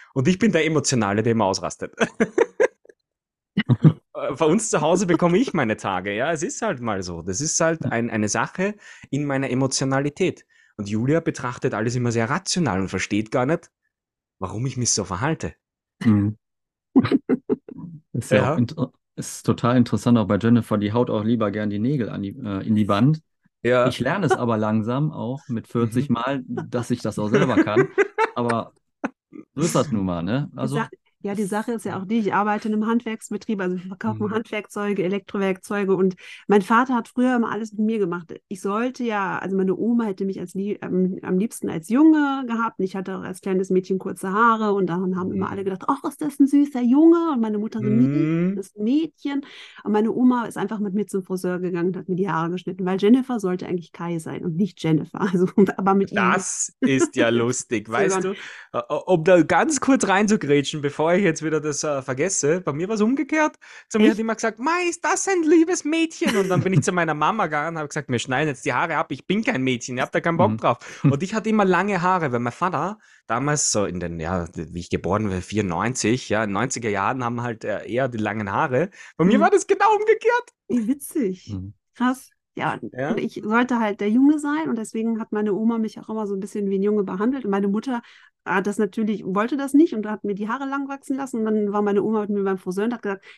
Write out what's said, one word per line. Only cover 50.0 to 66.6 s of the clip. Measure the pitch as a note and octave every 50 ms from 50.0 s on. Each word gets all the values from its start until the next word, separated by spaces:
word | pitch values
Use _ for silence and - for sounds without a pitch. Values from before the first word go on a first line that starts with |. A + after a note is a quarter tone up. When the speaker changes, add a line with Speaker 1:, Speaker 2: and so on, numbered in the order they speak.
| A3+ A3+
Speaker 3:
Oma | - - B3+ B3+ B3 A#3+ A3
ist | - - -
einfach | F#3 G#3 A3+ G3+
mit | G#3 G3+ F3+
mir | G#3+ G3
zum | - - G3 F#3
Friseur | - F#3 F#3 F#3+ F3+ F3+ F3+
gegangen | F#3 F3 F#3 E3+ E3+ F#3+
und | F3+
hat | - - G3
mir | F3+
die | E3 G3+ F#3+
Haare | D#3+ D#3+ E3 E3+
geschnitten, | F3+ F#3 - F3 F3+ F#3 F#3+
weil | F#3 F#3+ F#3+
Jennifer | G3 G#3 B3 C4+ B3+ - B3 G#3+
sollte | G3 F3+ F#3 F3+ -
eigentlich | - F3+ F3+ E3 -
Kai | - - E3+ F3 E3+ E3
sein | D#3+ C#3+ C#3 - -
und | F3+ D#3
nicht | E3+ G#3 - - -
Jennifer. | - D#3+ D#3+ - - - - -
<laughs> | - G3
Also, | F3+ F3 F#3 F3+ - A3+ G3 - -
aber | - F#3+ G3 G3
mit | G3 F#3+ -
ihm. | - A#2+ A2+ A#2+ D#3+
Speaker 1:
Das | F#3+ F#3+ - - - - - - _ -
ist | C#3 C3+ C3 B2 - -
ja | B2 A#2+ A#2
Speaker 3:
<laughs> |
Speaker 1:
lustig, | A#2 A#2 A#2 A#2+ B2 - - - A#2 G#2 G#2 A2
weißt | A2+ B2 - F#3+ F#3+ F#3 F#3+
Speaker 3:
Entschuldigung. |
Speaker 1:
du? | F#3+ G3+ - - - - - - - -
Äh, | A#2+ - - D3 D3+ -
um | F3+ F#3 E3 D#3
da | F#3+ F#3 F3
ganz | D3+ - F3+ E3+ A3 D#4+ D4+ B3+
kurz | - C4+ C4+ B3+ -
reinzugrätschen, | F#3+ F#3 G3 A3 G3 A3 - D3+ C#3 C#3+ D3 C3+ - - D3+
bevor | C#3 C#3+ - - D#3 E3 F3+
ich | F#3+
jetzt | G3+ E3+ D3+ C#3+
wieder | D3+ D#3+ D#3 D3+
das, | D3 D3+ C#3 - -
äh, | D3+ C#3+ C3+
vergesse, | B2+ - B2+ B2+ D#3+ G3 - - C#3+ C#3+ E3+ F3+
bei | F3+ D#3 C#3
mir | D3 F3+ G3
war's | A3 G3+
umgekehrt. | G#3 A3+ C4+ C#4+ D4+ - D#4 D#4 D4+ D#4 - _ - - - - - -
Zu | A3+ G#3+
mir | G#3+ A3
hat | A3 G3+
Speaker 3:
Echt? |
Speaker 1:
immer | A3+ A3+ G#3+
gesagt, | - - A3 A3 A3
„Mei, | B3 D#4+ E4+ F4+ F4+ E4+
ist | E4 - -
das | D4+ F#4+ F4+ - G4
ein | G4 F4
liebes | D#4+ D4+ F4 D#4+ E4 E4 F4+ - -
Mädchen?“ | D4 D#4+ E4 E4 D#4+ - - A#3 - A#3
Und | G3+ F#3+ F3
dann | F3+ F3